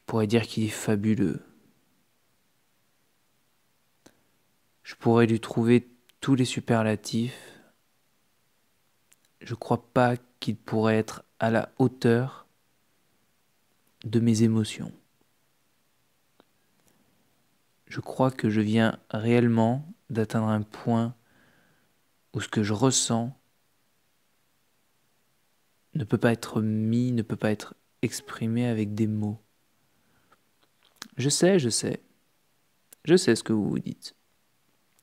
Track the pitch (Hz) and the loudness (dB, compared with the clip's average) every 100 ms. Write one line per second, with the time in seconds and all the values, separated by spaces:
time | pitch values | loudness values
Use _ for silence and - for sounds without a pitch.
0 | - 113 107 113 107 - 107 - - 104 | -6 -2 0 0 0 -4 -4 -4 -2 0
1 | 110 107 92 - - _ _ _ _ _ | 0 0 0 -4 -12 _ _ _ _ _
2 | _ _ _ _ _ _ _ _ _ _ | _ _ _ _ _ _ _ _ _ _
3 | _ _ _ _ _ _ _ _ _ _ | _ _ _ _ _ _ _ _ _ _
4 | - _ _ _ _ _ _ _ - - | -20 _ _ _ _ _ _ _ -20 -2
5 | 120 117 113 113 - 123 117 123 - _ | 4 6 4 2 -2 0 4 4 2 _
6 | _ _ - 131 123 - - 113 110 107 | _ _ 0 2 2 -2 0 0 0 -2
7 | - 113 120 - - - _ _ _ _ | -4 -4 -4 -8 -20 -20 _ _ _ _
8 | _ _ _ _ _ _ _ _ _ _ | _ _ _ _ _ _ _ _ _ _
9 | _ _ _ _ - 120 - 117 - 135 | _ _ _ _ -12 -10 -4 -4 0 2
10 | 123 123 - _ - 107 - 113 110 110 | 2 0 -8 _ -8 -8 -4 0 2 2
11 | 110 - - - 113 113 - - 127 127 | 0 -8 -20 -4 0 0 -2 0 0 2
12 | 123 117 131 - - _ _ _ _ _ | 2 2 0 -8 -20 _ _ _ _ _
13 | _ _ _ _ _ _ _ _ _ _ | _ _ _ _ _ _ _ _ _ _
14 | 113 117 117 110 113 110 107 - - - | -4 0 2 4 4 2 -2 -6 -14 -16
15 | _ _ _ _ _ _ _ _ _ _ | _ _ _ _ _ _ _ _ _ _
16 | _ _ _ _ _ _ _ _ _ _ | _ _ _ _ _ _ _ _ _ _
17 | _ _ _ _ _ _ _ _ _ - | _ _ _ _ _ _ _ _ _ -14
18 | - - 131 - 110 107 104 113 113 - | -8 -2 0 0 -2 0 0 2 2 0
19 | - 110 113 120 120 113 113 131 156 - | -8 -4 2 4 4 4 2 0 -6 -18
20 | - 113 110 113 110 107 104 - 120 113 | -8 -4 -2 -2 -2 -2 -4 -8 -2 -2
21 | 117 - _ _ _ _ _ _ _ _ | -2 -8 _ _ _ _ _ _ _ _
22 | _ _ _ 107 - 113 104 104 131 120 | _ _ _ -10 -4 -2 -2 0 0 0
23 | - 113 120 - _ _ _ _ _ _ | -2 -4 -6 -10 _ _ _ _ _ _
24 | _ _ _ _ _ _ _ _ _ _ | _ _ _ _ _ _ _ _ _ _
25 | _ _ _ _ _ _ _ _ _ 160 | _ _ _ _ _ _ _ _ _ -8
26 | 107 113 120 113 - 113 110 110 110 120 | -2 0 2 0 -4 -4 -2 -2 0 0
27 | 123 120 107 104 107 104 - - _ _ | 0 -2 -4 -4 -2 -4 -6 -20 _ _
28 | 110 - - - 113 113 123 110 104 104 | -6 -6 -14 -8 -4 -2 -2 -2 -4 -2
29 | 110 107 104 107 _ _ _ _ _ _ | -2 -2 -4 -8 _ _ _ _ _ _
30 | _ _ _ _ _ _ _ _ _ _ | _ _ _ _ _ _ _ _ _ _
31 | - - 135 - 175 196 120 - 104 - | -12 -4 -2 2 4 4 2 -2 -4 -6
32 | _ _ _ _ _ _ _ _ _ - | _ _ _ _ _ _ _ _ _ -8
33 | 151 180 123 113 - 110 98 - - - | 2 4 4 2 0 0 0 -4 -6 -12
34 | - - _ _ _ _ _ _ _ _ | -18 -20 _ _ _ _ _ _ _ _